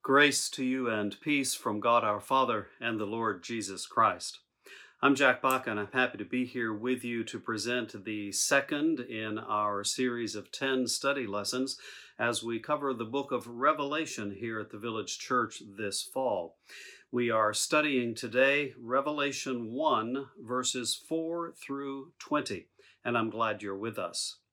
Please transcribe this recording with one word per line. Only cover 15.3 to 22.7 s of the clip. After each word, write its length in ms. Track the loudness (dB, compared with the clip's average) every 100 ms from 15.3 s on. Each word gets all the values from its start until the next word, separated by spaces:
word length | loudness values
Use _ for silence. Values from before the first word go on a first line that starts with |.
| 0 0 -6 -14 -6
this 240 | -4 -4
fall. 540 | -4 -2 0 0 -4 _ _ -18 -18 -20 _
We 180 | 0 2
are 240 | 4 4
studying 640 | 2 2 2 4 2 0 -4
today 580 | 0 4 6 4 0 -6
Revelation 880 | 0 0 2 0 -2 -2 -4 -4 -4
one, 580 | 0 4 4 2 -4 -6 -14
verses 520 | -4 -2 0 -2 -2 -4
four 580 | -2 -2 -2 -4 -6 -10
through 500 | -8 -6 -6 -8 -12 _
twenty, 480 | -2 0 0 -8 -10